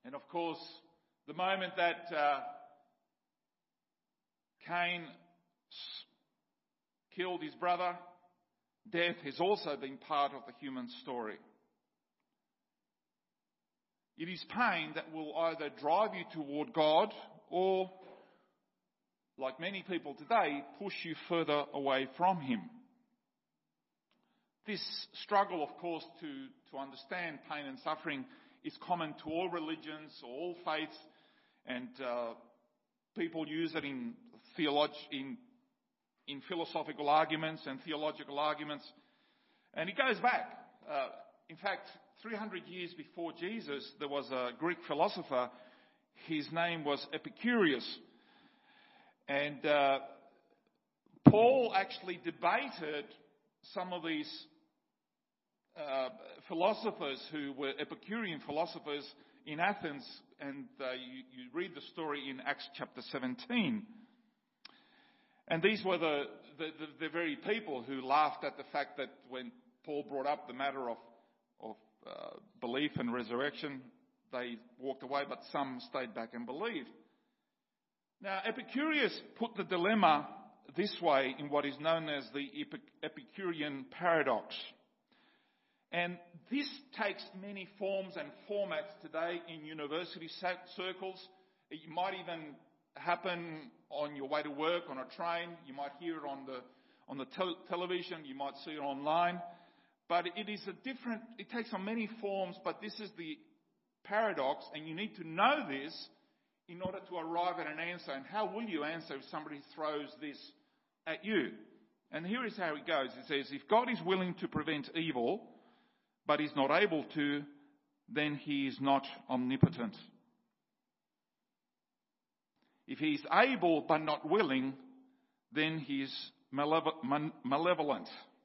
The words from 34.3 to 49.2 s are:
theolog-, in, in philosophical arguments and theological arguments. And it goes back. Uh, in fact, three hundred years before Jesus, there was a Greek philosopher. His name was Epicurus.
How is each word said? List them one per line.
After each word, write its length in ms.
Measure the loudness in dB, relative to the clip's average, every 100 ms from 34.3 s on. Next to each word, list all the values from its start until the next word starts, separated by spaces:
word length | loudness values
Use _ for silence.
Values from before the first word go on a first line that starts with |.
| -20 -12 0
theolog-, 320 | 4 6 4 2 -8
in, 260 | -6 -6 -8 -12 _ _ _ _ _ _ _ -14
in 140 | -12 -6
philosophical 600 | -4 -2 -4 -4 -2 6
arguments 540 | 6 6 2 -2 -4 -8
and 120 | -8
theological 560 | -6 -2 -2 -4 -6 0
arguments. 460 | 2 0 -4 -8 -10 -20 _ _ _ _ _ _ _ -4
And 140 | -4
it 60 | 2
goes 220 | 2 4
back. 260 | 4 2 -2 -10 -20 _ -4
Uh, 200 | -2 -2 -6 -18 _ _
in 80 | -6
fact, 300 | -4 -4 -8 -20 -20 _
three 140 | -8 -6
hundred 280 | -4 -8 -10
years 260 | -8 -8
before 380 | -10 -14 -6 -6 -4
Jesus, 460 | -4 -4 -4 -6 -6 -8
there 80 | -2
was 220 | -2 0
a 200 | -2 -2 0
Greek 200 | -2 -2 -2
philosopher. 600 | 2 2 2 0 0 0 -4 -20 -20 _ _ _ -20 -4
His 200 | -4 -2
name 320 | 0 0 0 0
was 200 | 0 -2
Epicurus. 720 | -6 -8 -2 4 6 6 6 0 -10 -14 -20 _ -20 -20 _ _ -20 -20 -20 -20 _